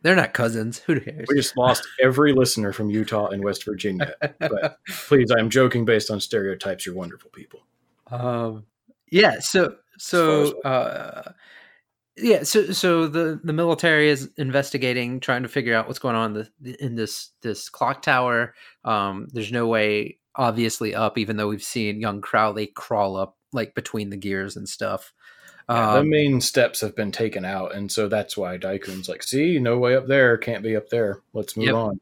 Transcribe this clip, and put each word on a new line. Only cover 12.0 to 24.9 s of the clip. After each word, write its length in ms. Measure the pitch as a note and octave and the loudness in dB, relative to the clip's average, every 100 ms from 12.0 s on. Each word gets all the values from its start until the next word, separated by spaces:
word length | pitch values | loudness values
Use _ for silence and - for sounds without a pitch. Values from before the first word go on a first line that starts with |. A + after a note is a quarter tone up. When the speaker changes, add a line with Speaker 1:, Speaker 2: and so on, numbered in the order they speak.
| _ - | _ -4
Speaker 1:
yeah. 280 | A#3 G3+ | 2 4
So, 260 | D3 G#3+ E3+ | 4 2 2
so 380 | F#3+ F#3 E3+ D#3+ | 0 2 2 2
the, 320 | D#3 E3 D#3 | 0 -2 -2
the 100 | E3 | -4
military 560 | D#3 E3+ D#3+ E3+ D#3 D3+ | 0 0 2 4 4 4
is 220 | C#3+ C3+ - | 2 -2 -6
investigating, 840 | C3+ C3+ C#3 C#3 B2+ B2 A#2+ B2+ | -2 0 0 -2 -2 -2 -4 -6
trying 240 | - B2 | -2 -2
to 60 | B2 | -2
figure 260 | C#3+ A#2+ | -4 0
out 140 | A2+ A2 | 0 0
what's 100 | B2+ | -6
going 160 | C3 | -2
on 200 | A2+ A2+ | 0 -2
the, 420 | G#2+ G#2+ _ C3 B2+ | -4 -10 _ -18 -10
in 160 | C#3 | -8
this, 360 | A#2 G#2+ - - _ | -4 -6 -6 -14 _
this 260 | A#2+ G2+ - | -8 -8 -10
clock 320 | - C3 C#3 | -4 -4 -2
tower. 520 | - C3 B2+ A#2 A#2 _ - _ | 0 2 2 0 -2 _ -20 _
Um, 420 | - G#2+ G2 G2 A2 | -4 -2 -2 -6 -8
there's 180 | A#2+ G#2 | -8 -4
no 160 | A#2+ A#2 | -2 0
way, 520 | A2+ G#2+ G#2 G#2+ - _ - | 2 2 0 -4 -12 _ -2
obviously, 580 | B2 A2+ A2+ - A2 | 0 2 -2 -2 -4
up, 240 | G2 A2 B2 | -2 -2 -2
even 180 | G#2+ G#2+ | -4 -2
though 120 | G#2 | -4
we've 140 | G#2 | -4
seen 360 | - B2+ G#2+ G#2+ | -6 -4 -4 -4
young 200 | A2 G2+ | -6 -6
Crowley 480 | - A#2 G#2+ G#2 G#2 | 0 2 2 0 -8
crawl 480 | - - A2 G2 F#2+ | -8 -4 0 0 0
up, 200 | F#2+ _ _ | -6 _ _
like, 220 | B2+ A2 | -6 -6
between 360 | - - A2 G2+ | -8 -8 -8 -6
the 60 | G2 | -8
gears 380 | G2 G2 G2 G#2 | -6 -4 -6 -10
and 120 | G2 | -14
stuff. 440 | - G2+ | -8 -6